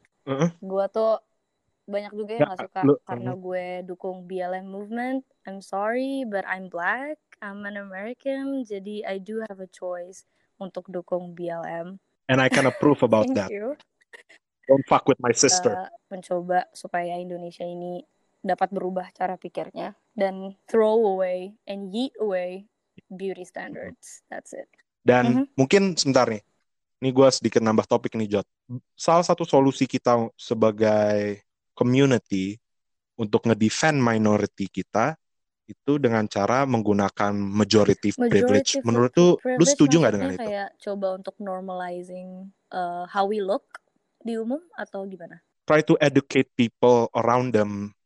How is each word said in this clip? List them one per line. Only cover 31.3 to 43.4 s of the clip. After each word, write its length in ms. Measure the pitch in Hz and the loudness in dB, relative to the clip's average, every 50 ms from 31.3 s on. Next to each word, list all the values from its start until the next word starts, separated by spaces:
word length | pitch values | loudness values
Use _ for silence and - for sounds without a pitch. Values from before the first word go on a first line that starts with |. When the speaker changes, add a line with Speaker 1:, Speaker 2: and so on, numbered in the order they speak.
| 101 104 _ _ _ _ _ _ _ | -6 -8 _ _ _ _ _ _ _
Speaker 1:
community 840 | - 120 123 127 135 139 135 123 107 - - 98 95 92 98 104 - _ _ _ _ _ _ _ _ _ _ _ | -2 0 2 4 4 4 4 4 2 0 -2 -4 -2 -2 -4 -6 -10 _ _ _ _ _ _ _ _ _ _ _
untuk 280 | - 113 104 113 110 - | -8 -4 0 0 0 2
ngedefend 540 | 117 110 104 110 110 - - - 156 151 139 | 2 0 2 2 0 0 2 2 2 2 4
minority 680 | 123 117 113 110 110 107 104 104 104 - _ - 98 | 4 4 4 4 4 4 4 2 0 -2 _ -6 -8
kita 480 | - - 95 90 _ - 104 117 147 160 - _ _ _ _ _ _ _ _ _ | -8 -6 -8 -8 _ 0 0 0 0 -2 -6 _ _ _ _ _ _ _ _ _
itu 320 | - 101 _ - 139 147 | -20 -20 _ -2 -2 0
dengan 280 | 151 135 117 113 110 107 | 2 2 2 2 2 0
cara 400 | 104 - 104 101 101 120 131 143 | 0 0 0 0 2 2 2 2
menggunakan 680 | 135 123 113 104 104 101 101 101 95 - - 104 101 104 | 2 0 0 2 2 2 2 2 0 0 -2 -2 -2 0
majority 800 | 101 101 98 98 104 107 101 110 107 101 101 98 - - - | -2 -4 -2 0 0 2 4 4 4 6 4 2 0 0 -4
Speaker 2:
Majority 200 | - - 240 233 214 | -2 0 0 2 4
Speaker 1:
privilege. 380 | 196 240 247 - 262 269 - - | 4 4 4 4 2 2 0 -2
Speaker 2:
pri-, 120 | 277 247 | -2 0
Speaker 1:
Menurut 280 | 226 233 233 - - - | 0 2 4 4 4 4
lu, 140 | 170 175 180 | 6 6 6
lu 80 | 170 | 6
Speaker 2:
privilege 320 | - - 254 254 254 175 269 | 4 2 0 2 4 4 4
Speaker 1:
setuju 260 | 285 - 311 - - 170 | 6 4 4 6 6 6
nggak 140 | 147 110 104 | 4 4 2
dengan 160 | 101 92 92 | 2 -2 -2
Speaker 2:
maksudnya 120 | 92 90 | -4 -4
Speaker 1:
itu? 100 | 226 208 | -6 -6
Speaker 2:
kayak 180 | 202 202 196 - _ _ | -6 -6 -8 -8 _ _
coba 260 | - 208 196 202 196 190 185 | -10 -8 -8 -4 -4 -4 -6
untuk 200 | 196 190 190 - - | -6 -10 -14 -14 -12
normalizing, 920 | 208 190 185 185 190 190 180 180 180 180 180 180 180 180 180 180 185 185 185 185 190 196 - _ _ - | -10 -8 -8 -8 -8 -8 -8 -8 -8 -8 -10 -10 -12 -14 -14 -16 -14 -16 -16 -16 -18 -18 -20 _ _ -12
uh, 340 | - 185 180 175 175 175 180 | -8 -6 -6 -6 -6 -8 -10
how 180 | 180 - 202 196 | -6 -2 -2 0
we 140 | 202 220 | 0 0
look 260 | 214 | -2